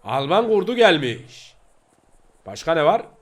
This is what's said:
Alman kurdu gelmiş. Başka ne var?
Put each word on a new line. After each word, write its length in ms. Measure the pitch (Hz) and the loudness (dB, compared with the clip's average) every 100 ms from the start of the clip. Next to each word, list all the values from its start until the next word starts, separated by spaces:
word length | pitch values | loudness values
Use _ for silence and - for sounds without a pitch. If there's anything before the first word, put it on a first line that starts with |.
Alman 440 | 101 131 139 190 233 | -4 -6 0 0 2
kurdu 280 | 214 185 240 | 0 0 4
gelmiş. 800 | 220 160 127 110 - - - _ _ _ _ _ _ _ _ _ 95 | 4 4 -2 -8 -14 -20 -20 _ _ _ _ _ _ _ _ _ -18
Başka 280 | 101 - | -8 -2
ne 120 | 165 151 | 2 2
var? 160 | 220 - _ | 0 -4 _